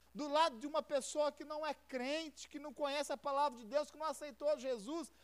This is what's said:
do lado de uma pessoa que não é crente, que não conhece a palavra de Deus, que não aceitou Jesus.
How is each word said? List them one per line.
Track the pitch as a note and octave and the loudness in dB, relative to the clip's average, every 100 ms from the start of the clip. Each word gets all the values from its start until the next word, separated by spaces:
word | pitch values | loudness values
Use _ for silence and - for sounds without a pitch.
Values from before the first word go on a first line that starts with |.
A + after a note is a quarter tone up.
| - | -14
do | G3 G3 | -6 2
lado | F#3+ E4 A#3 | 6 6 4
de | C#4+ | -2
uma | D4+ | 0
pessoa | - C#4+ - D4+ D4 | 2 0 0 2 2
que | D4 D4 | 0 -8
não | D4+ D#4 | -4 -4
é | |
crente, | C#4 - B3+ B3 D4+ D#4+ - - | -4 -4 -4 0 -2 -2 -10 -12
que | D4 | -10
não | D4 | -10
conhece | B3+ C#4+ C#4+ C#4+ | -4 -2 0 -2
a | C#4+ | -2
palavra | C#4+ C#4 C#4+ A#3+ | 0 4 2 2
de | A3 | 0
Deus, | C#4 D4 | 0 0
que | D4 | -4
não | D#4 | -4
aceitou | C#4 D4+ A#3+ D4 D4 | -4 -8 -4 0 0
Jesus. | B3+ A#3+ G3 E4 D4 - | 0 -4 -2 -6 -6 -12